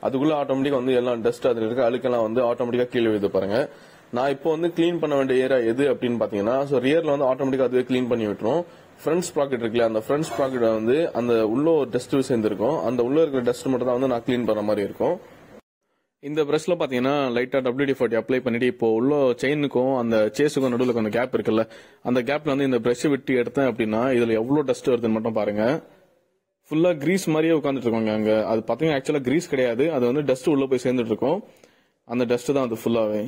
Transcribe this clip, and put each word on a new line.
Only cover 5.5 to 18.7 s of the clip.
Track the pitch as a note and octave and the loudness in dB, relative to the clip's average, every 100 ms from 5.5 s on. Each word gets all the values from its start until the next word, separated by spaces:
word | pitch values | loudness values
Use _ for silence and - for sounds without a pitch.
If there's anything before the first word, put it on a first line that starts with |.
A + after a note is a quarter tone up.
| C3+ A2+ | 2 2
எது | B2 C#3 | 0 0
அப்படின்னு | A#2+ B2 A#2 | 0 -2 -2
பாத்தீங்கன்னா, | G#2+ G#2 G2+ C3 C#3 | -2 -2 0 0 0
so | C#3 B2+ | 0 2
ரியர்ல | D#3+ D#3 | 0 0
வந்து | C#3+ C3+ | 0 0
ஆட்டோமேட்டிக்கா | C3 C3+ C3 B2 | 0 -2 0 2
அதுவே | B2 B2+ | 0 0
கிளீன் | B2+ B2 | -2 0
பண்ணி | A#2 G#2+ | -2 -2
விட்டுரும். | F#2+ G#2 D3+ F3 - - - | -2 -2 -2 -4 -14 -20 -8
ஃப்ரண்ட் | D3+ E3 F3 | -2 -2 -2
ஸ்ப்ராக்கெட் | - C#3+ B2+ | -4 -2 -2
இருக்குல்ல, | A#2 A#2 A2+ | -2 0 0
அந்த | A2 G#2+ | 0 -2
ஃப்ரண்ட் | C#3+ D#3 | -2 -2
ஸ்ப்ராக்கெட் | - C3+ B2+ A2+ A2 | -4 -2 0 0 0
வந்து | A2 C#3+ E3 A2+ | 2 2 0 -2
அந்த | A#2+ A2+ A2 A#2+ | 0 2 2 2
உள்ள | D#3 D#3+ | 2 2
ஒரு | B2+ A#2 | 2 -4
டஸ்ட் | - C#3 C3 | -2 -2 0
சேர்ந்துருக்கும், | A#2+ G#2+ G2+ A2 D#3 F#2+ | 0 0 0 -2 0 -2
அந்த | B2 A#2+ | 0 0
உள்ள | D3 | 4
இருக்கிற | D#3+ C3+ A#2+ | 6 6 2
டஸ்ட் | B2 C3+ | 0 0
மட்டும் | B2+ B2 | 0 2
தான் | B2 | 2
வந்து | C3+ | 2
நான் | A#2 A#2 | 0 0
கிளீன் | B2 A2 | 0 2
பண்ண | G#2+ G#2 | 0 2
மாதிரி | G#2 G2 | 0 -2
இருக்கும். | - A#2+ F3+ - - - - _ _ _ _ _ _ C#3+ | 0 -2 -2 -6 -20 -20 -20 _ _ _ _ _ _ -6
இந்த | D3+ D3 | -2 0
பிரஷ்ல | D3+ E3+ E3+ | 0 0 -2
பாத்தீங்கன்னா, | D3+ B2+ C3 D3 C3+ A#2+ | 0 0 0 0 0 -2
லைட்டா | B2+ C#3 B2+ | 0 0 -2
டபிள்யூ | B2+ C#3 | -2 -2
டி | C3 | 0
ஃபார்ட்டி | A#2+ A2+ | 0 0
அப்ளை | A2 C3 B2 | 0 -2 0
பண்ணிட்டு, | A#2 B2 | 0 0